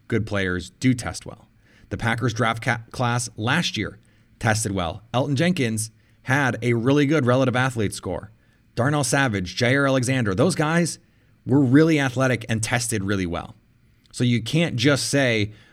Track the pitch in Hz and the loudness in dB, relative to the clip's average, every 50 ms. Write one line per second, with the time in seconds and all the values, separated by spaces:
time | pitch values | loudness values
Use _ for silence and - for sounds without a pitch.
0 | _ - 117 110 104 107 104 98 95 92 90 90 85 - - _ - 131 127 120 | _ -4 -4 -2 -2 -2 -4 -4 -2 -2 -4 -4 -6 -10 -8 _ 0 0 0 0
1 | - 85 87 - - - - - - _ _ _ _ _ _ _ - - - - | -2 -6 -8 -10 -12 -14 -16 -18 -20 _ _ _ _ _ _ _ -12 -10 -8 -4
2 | - 113 113 117 127 120 107 117 120 113 117 113 - 131 120 120 113 - - - | -2 -2 -2 -2 -2 -2 -2 -2 -2 -2 -2 -2 -2 -4 -4 -4 -6 -10 -6 -4
3 | 123 120 120 123 120 - - - 107 120 143 170 165 - - - 92 82 - - | -2 -2 -2 -2 -4 -6 -8 -6 -4 -2 0 0 -2 -2 -4 -6 -6 -6 -8 -14
4 | _ _ _ _ _ _ _ - - 117 107 107 110 101 98 92 87 80 - - | _ _ _ _ _ _ _ -4 0 0 0 0 0 -2 -2 -2 -2 -4 -6 -8
5 | - - - 123 143 143 139 127 165 180 180 175 131 113 113 110 110 - - _ | -10 -4 -2 -2 0 0 0 0 0 0 0 0 -2 -2 -2 -4 -6 -8 -12 _
6 | _ _ _ _ - - 131 143 143 123 113 113 117 123 120 117 110 131 139 147 | _ _ _ _ -4 -2 0 0 2 0 -2 -2 0 0 0 2 2 2 4 4
7 | 147 135 160 151 127 120 123 135 135 127 110 123 127 135 120 113 101 95 - - | 4 4 2 2 2 2 2 2 2 2 0 0 -2 -2 -2 -2 -2 -2 -4 -6
8 | - 95 85 - - - - _ _ _ _ _ _ _ _ - 117 143 151 147 | -8 -8 -8 -8 -8 -14 -20 _ _ _ _ _ _ _ _ -2 0 0 0 0
9 | 135 - - 139 139 127 104 98 90 87 - - 120 120 135 143 139 135 135 135 | 0 0 0 0 2 0 0 -2 -4 -6 -4 -2 0 2 2 2 2 2 2 2
10 | 123 123 135 131 117 101 92 95 143 185 - - 151 151 165 170 175 165 - - | 0 0 0 0 0 0 0 2 2 2 2 0 0 0 2 0 0 0 -4 -10
11 | _ _ _ _ _ _ _ _ _ - 123 147 139 120 127 151 160 165 160 143 | _ _ _ _ _ _ _ _ _ 2 4 4 6 6 8 8 8 6 6 4
12 | 139 131 - 131 131 127 123 113 113 - 113 110 113 - 127 117 117 - 113 104 | 2 0 0 0 0 0 0 -2 -2 -4 -4 -2 0 0 0 -2 0 -2 -2 -2
13 | 95 98 104 95 90 85 85 80 - - - - _ _ _ _ _ _ _ _ | -2 -2 -2 -2 -2 -2 -4 -6 -8 -10 -16 -20 _ _ _ _ _ _ _ _
14 | _ _ - - 127 123 120 113 110 - - 160 170 143 - 120 117 147 143 123 | _ _ -4 -2 0 2 2 0 0 0 0 0 0 0 0 0 2 2 2 2
15 | - - - 143 135 123 113 107 101 107 - - - _ | 0 0 0 0 2 2 2 0 0 -2 -6 -12 -20 _